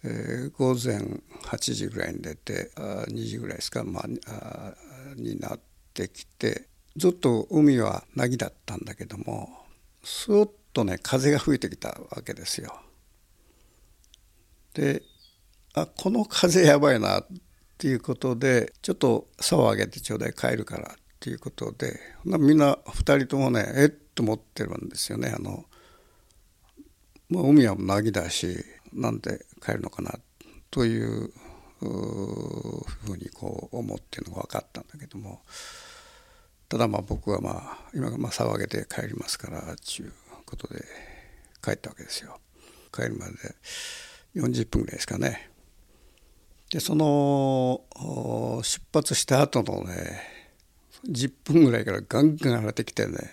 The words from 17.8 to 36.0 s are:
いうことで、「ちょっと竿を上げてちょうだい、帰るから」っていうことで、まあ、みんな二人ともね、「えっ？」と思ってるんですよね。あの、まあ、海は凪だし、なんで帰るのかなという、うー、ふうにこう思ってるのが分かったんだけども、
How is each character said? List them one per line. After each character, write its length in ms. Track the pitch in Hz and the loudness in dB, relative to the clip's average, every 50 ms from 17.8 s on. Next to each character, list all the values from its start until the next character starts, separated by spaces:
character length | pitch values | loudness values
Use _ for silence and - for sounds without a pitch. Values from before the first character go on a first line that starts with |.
| - 135 | -2 0
い 60 | 131 | 0
う 60 | 117 | 0
こ 140 | - - 131 | -2 -4 -6
と 220 | - - 131 123 | -2 -2 -2 -2
で、 360 | 117 135 135 127 120 - - _ _ - | 2 2 4 4 4 4 2 _ _ -4
「ち 80 | - | -4
ょ 20 | 185 | 0
っ 20 | |
と 320 | - - 131 113 110 - _ _ - | 4 4 4 4 4 0 _ _ -4
竿 260 | - - 185 160 123 | 0 2 6 6 6
を 40 | 110 | 6
上 60 | 104 | 6
げ 100 | 104 101 | 4 0
て 140 | 98 - - | -2 -2 -10
ち 120 | - - 110 | -8 -6 -4
ょ 40 | |
う 20 | 107 | -2
だ 100 | 113 117 | -4 -4
い、 60 | - | -4
帰 140 | - - 123 120 | 0 0 0 0
る 80 | 113 104 | 0 -4
か 140 | - - - | -6 -8 -10
ら」 140 | - - - | -10 -10 -14
っ 40 | _ _ _ _ _ | _ _ _ _ _
て 100 | - - | -10 -10
い 40 | - | -10
う 40 | - | -10
こ 120 | - - | -12 -14
と 220 | - - - 53 110 | -10 -8 -8 -8 -6
で、 280 | - - 127 - - - - - - - | -6 -6 -6 -6 -8 -14 -18 -20 -10 -6
ま 120 | 185 190 | -2 0
あ、 20 | 170 | 4
み 160 | 147 139 151 | 6 8 8
ん 40 | 156 | 8
な 200 | 143 139 139 - - | 8 6 4 2 -2
二 320 | - - - - - 143 143 | -8 -2 -2 4 4 4 4
人 80 | 135 | 4
と 120 | 123 - 139 | 2 0 2
も 120 | 135 131 | 2 4
ね、 140 | 123 113 101 98 - | 2 2 0 0 4
「え 100 | 135 143 | 6 6
っ？」 40 | 147 147 - _ _ _ | 6 6 2 _ _ _
と 80 | - 123 | 0 0
思 120 | 107 110 | 0 0
っ 40 | 113 | -2
て 260 | - _ _ - 107 | -6 _ _ -6 -6
る 60 | - - | -6 -6
ん 120 | - - - | -8 -8 -10
で 80 | - | -6
す 160 | - - - - | -6 -6 -4 -2
よ 60 | 107 | -2
ね。 140 | 123 123 110 | -2 -2 -2
あ 40 | - | -4
の、 260 | - 98 98 - 170 _ - - - - - _ _ _ _ _ _ _ _ _ _ _ _ _ _ _ _ - - - _ _ _ _ _ - _ _ | -6 -8 -8 -10 -12 _ -20 -20 -20 -20 -20 _ _ _ _ _ _ _ _ _ _ _ _ _ _ _ _ -20 -20 -20 _ _ _ _ _ -20 _ _
ま 120 | 170 180 | -2 2
あ、 20 | 170 | 6
海 220 | 135 147 151 127 | 8 10 10 8
は 80 | 110 95 | 8 4
凪 360 | 92 98 92 98 101 107 113 98 | 0 0 2 2 2 2 2 0
だ 160 | 104 - 101 | 0 -2 -2
し、 340 | - - - 90 90 85 - - - - _ - - | -4 -2 -2 -4 -4 -6 -10 -12 -16 -20 _ -14 -8
な 180 | - 127 113 | -4 -2 -2
ん 100 | 113 107 | -2 -4
で 260 | - - - - - _ - - - | -4 -6 -6 -6 -8 _ -20 -12 -6
帰 80 | - - | -6 -4
る 80 | 104 | -4
の 80 | - - | -6 -8
か 140 | - - - | -8 -8 -8
な 160 | - - - _ _ _ _ - - - - - _ | -8 -8 -10 _ _ _ _ -20 -20 -20 -20 -18 _
と 140 | - 139 123 | 0 0 2
い 180 | 113 113 113 113 | 2 2 0 -2
う、 300 | 113 110 110 110 - - - - - - - - - _ _ | -2 -4 -4 -6 -8 -10 -14 -20 -20 -20 -20 -20 -20 _ _
う 60 | - | -8
ー、 960 | 110 113 95 104 107 110 101 98 107 - - - - - - - - - - - | -6 -4 -4 -6 -6 -6 -6 -6 -6 -6 -8 -8 -8 -8 -8 -8 -8 -8 -8 -10
ふ 280 | - - - - 104 98 | -10 -12 -12 -10 -10 -10
う 40 | |
に 140 | 85 - - | -10 -10 -14
こ 400 | - - - - - - - - - | -14 -10 -10 -8 -8 -8 -10 -10 -10
う 40 | 120 | -8
思 180 | 117 - 50 | -6 -6 -8
っ 20 | - | -10
て 220 | - _ - - | -10 _ -12 -12
る 80 | - - | -12 -10
の 80 | 87 | -8
が 60 | - - | -10 -10
分 60 | - | -6
か 100 | - - | -6 -6
っ 80 | - _ | -6 _
た 120 | _ - - | _ -18 -18
ん 40 | |
だ 120 | - - 151 | -16 -20 -20
け 80 | 139 | -20
ど 120 | - - 104 | -16 -14 -14
も、 240 | 107 98 98 - _ _ - - - - - - - - - - | -14 -14 -16 -18 _ _ -18 -18 -16 -16 -18 -18 -20 -20 -20 -20